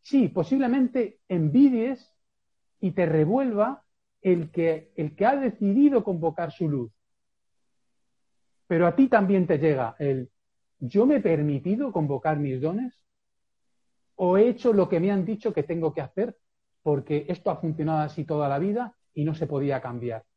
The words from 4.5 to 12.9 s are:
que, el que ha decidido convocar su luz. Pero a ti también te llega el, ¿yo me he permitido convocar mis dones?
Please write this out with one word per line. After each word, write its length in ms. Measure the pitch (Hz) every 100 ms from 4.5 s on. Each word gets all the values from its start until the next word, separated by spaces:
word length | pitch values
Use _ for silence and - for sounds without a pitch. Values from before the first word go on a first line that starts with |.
que, 420 | - 165 160 - -
el 180 | 151 -
que 100 | 208
ha 100 | 277
decidido 680 | 262 - 202 208 285 262
convocar 460 | 208 175 160 160 165
su 160 | - 160
luz. 240 | 143 117 _ _ _ _ _ _ _ _ _ _ _ _ _ _ _ _ _ _
Pero 200 | 165 175
a 80 | 170
ti 120 | 269
también 380 | 226 196 196 175
te 120 | 156
llega 360 | 156 139 117 -
el, 320 | 143 131 123 _ _ _ _ _
¿yo 280 | 151 196 247
me 100 | 294
he 40 |
permitido 720 | 175 160 151 143 175 214 277
convocar 460 | 185 147 139 160 151
mis 220 | 143 131
dones? 380 | 151 196 247